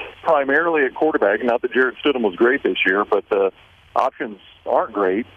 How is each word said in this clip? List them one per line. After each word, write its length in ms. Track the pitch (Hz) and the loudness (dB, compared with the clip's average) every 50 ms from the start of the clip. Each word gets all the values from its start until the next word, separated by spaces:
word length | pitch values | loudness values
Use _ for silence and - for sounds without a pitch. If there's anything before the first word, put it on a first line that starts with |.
| - - - - - | -14 -14 -16 -6 -2
primarily 600 | 170 160 143 139 135 139 151 165 170 165 156 139 | 0 2 2 2 2 0 0 0 0 0 0 0
at 80 | 127 - | 0 0
quarterback. 500 | - 156 156 156 - 113 101 104 110 123 | 0 0 0 2 2 2 0 0 0 0
Not 160 | 123 117 123 - | 0 0 0 -2
that 100 | 123 - | -2 0
Jared 240 | 120 131 127 113 - - | 0 0 0 -2 -2 -2
Stidham 200 | 147 135 127 117 | -2 0 0 0
was 120 | 104 87 | -2 0
great 260 | 87 117 123 131 135 - | 2 2 2 2 2 0
this 160 | 95 92 - - | -2 -2 0 0
year, 180 | 98 92 101 104 | 0 0 0 0
but 240 | - 107 101 - - | 0 0 -2 -2 0
the 240 | 107 98 98 95 - - - _ _ _ _ _ - | 0 0 0 0 -2 -6 -14 _ _ _ _ _ -2
options 440 | - 110 - - - - 233 208 190 - - - _ - | 0 0 0 -2 -6 -8 -10 -10 -12 -18 -20 -20 _ -6
aren't 300 | - 120 143 180 160 110 | -2 0 0 0 -2 -2
great. 320 | 101 101 92 95 107 123 - - | -2 0 0 0 -2 -4 -6 -8